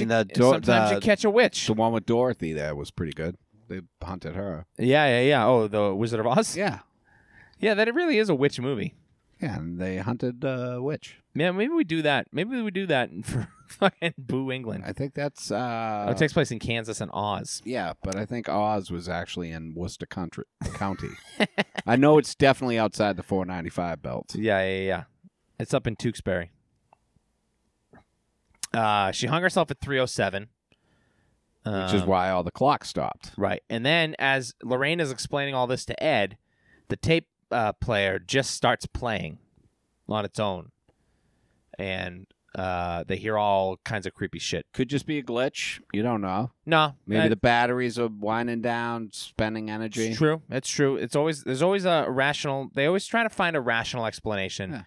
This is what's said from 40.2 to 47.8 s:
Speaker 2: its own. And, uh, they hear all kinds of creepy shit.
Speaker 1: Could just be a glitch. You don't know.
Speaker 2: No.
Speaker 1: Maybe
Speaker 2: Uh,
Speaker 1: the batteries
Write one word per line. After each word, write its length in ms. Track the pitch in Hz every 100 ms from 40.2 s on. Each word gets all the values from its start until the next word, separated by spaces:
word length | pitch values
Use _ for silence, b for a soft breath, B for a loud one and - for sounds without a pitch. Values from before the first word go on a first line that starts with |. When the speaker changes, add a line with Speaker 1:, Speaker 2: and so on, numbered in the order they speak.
Speaker 2:
its 160 | 101 -
own. 320 | 104 90 82 _ _ _ _ _ _ _ _ _ _ -
And, 480 | 98 92 92 90 95 _ _ -
uh, 480 | 92 87 87 85 -
they 100 | 92
hear 220 | 107 107
all 380 | 104 98 95 92
kinds 220 | - 107 90
of 60 |
creepy 260 | - 98 -
shit. 260 | - 87 -
Speaker 1:
Could 160 | - 123
just 160 | 139 156
be 120 | 147
a 40 |
glitch. 580 | 120 117 135 - - - -
You 100 | 101
don't 180 | 120 110
know. 300 | 98 95 120 - -
Speaker 2:
No. 300 | 160 151 - -
Speaker 1:
Maybe 200 | 107 107
Speaker 2:
Uh, 20 |
Speaker 1:
the 80 | 107
batteries 600 | 123 117 120 123